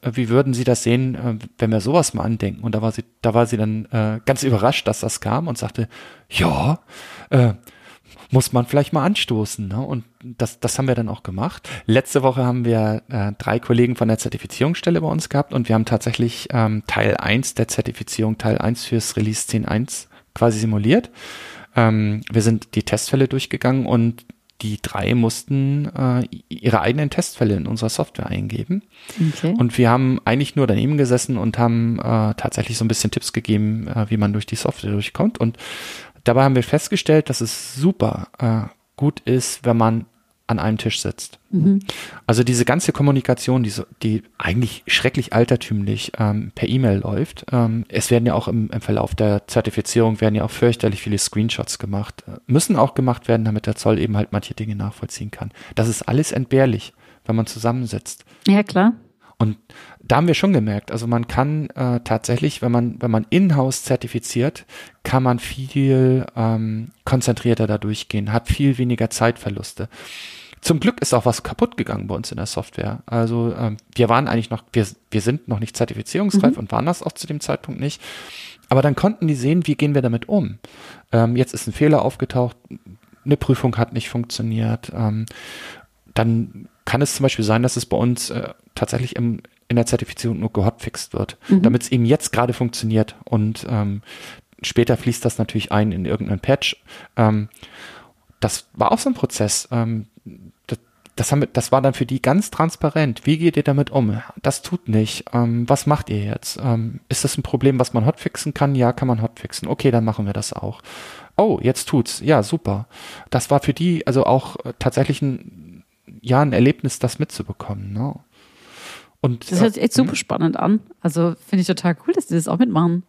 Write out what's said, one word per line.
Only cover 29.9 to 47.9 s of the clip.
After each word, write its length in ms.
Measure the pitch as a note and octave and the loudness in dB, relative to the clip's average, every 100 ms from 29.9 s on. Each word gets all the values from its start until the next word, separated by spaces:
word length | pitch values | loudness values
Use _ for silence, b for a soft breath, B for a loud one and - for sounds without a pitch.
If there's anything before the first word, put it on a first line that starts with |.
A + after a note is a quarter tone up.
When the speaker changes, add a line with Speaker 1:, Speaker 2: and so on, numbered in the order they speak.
| B2 C3 B2+ - | 4 2 2 2
Speaker 1:
eigentlich 300 | B2 C#3+ - | 0 0 2
nur 100 | B2+ | 2
daneben 320 | G#2 A#2 D3+ | 2 2 2
gesessen 400 | C3 B2 - B2 | 2 2 2 -2
und 220 | A2 A2+ | 0 2
haben, 400 | A#2 A#2 A#2 A#2 | 2 2 2 0
äh, 340 | A#2+ A2+ G#2+ - | 0 2 2 0
tatsächlich 420 | - - - A2+ | -4 -4 -4 -2
so 60 | |
ein 40 | A2+ | 0
bisschen 240 | A2+ G#2+ | 0 0
Tipps 220 | - - | -2 -4
gegeben, 540 | - A#2 G#2+ G#2+ A2 A2 | -4 0 0 2 -2 -4
äh, 200 | A#2 G#2 | -4 0
wie 80 | A2 | 0
man 160 | G#2 | 2
durch 140 | G#2 - | 0 -4
die 80 | A2+ | -4
Software 340 | - - G2+ | -4 -4 -4
durchkommt. 460 | G#2 G#2 - G3+ - | -4 -4 -2 -2 0
Und 200 | A#2 - B B B B B B | -2 -2 B B B B B B
dabei 200 | - A#2+ | 2 4
haben 120 | C#3 C3 | 6 4
wir 80 | |
festgestellt, 640 | A#2+ - - F#3 - D#3 - | 2 0 0 -2 4 4 4
dass 100 | B2+ | -2
es 340 | A2+ - - C3 | -4 -6 -10 0
super, 540 | D#3+ F#3+ A2 - - - | 0 2 0 -2 -8 -2
äh, 340 | A#2+ A2+ G#2 - _ - | 0 0 -2 -10 _ -2
gut 240 | C#3+ - | -2 0
ist, 420 | - B2+ - - | 0 0 0 -2
wenn 140 | A#2+ A2+ | 2 4
man 280 | A2+ A2+ A2+ _ _ _ - | 4 2 -4 _ _ _ -4
an 100 | A2 | 0
einem 180 | G2+ A2 | 0 0
Tisch 240 | A2+ - | -2 -4
sitzt. 380 | G#2 - - - _ | -6 -8 -14 -18 _
Speaker 2:
Mhm. 300 | F#3+ D#3+ G3 B B B B - | 2 4 4 B B B B 0
Speaker 1:
Also 160 | A#2 | 2
diese 220 | B2 A#2+ | 4 4
ganze 300 | A#2+ D3 - | 2 2 0
Kommunikation, 720 | - C#3+ C3+ - B2 - B2+ | 2 4 4 2 0 0 0
die 60 | A2 | 0
so, 140 | G#2+ - - | -4 -10 -6
die 220 | A2 G#2+ - - | -2 -2 -4 -8
eigentlich 440 | - G#2 A#2+ - - | -2 0 -2 -4 -2
schrecklich 460 | - B2+ - A#2+ | 0 0 0 0
altertümlich, 800 | A2 A#2 B2 - G#2+ G2+ G#2+ - - | 2 2 2 0 -2 -2 -4 -6 -2
ähm, 360 | G#2+ G#2 G#2+ - | 0 0 -4 -4
per 140 | - | -2
E-Mail 300 | B2+ B2 G2 | 2 2 2
läuft. 460 | G2+ G2+ D3+ - - | 0 -2 -4 -8 -2
Ähm, 320 | B2 A2+ A2+ | 2 2 0
es 220 | - | -4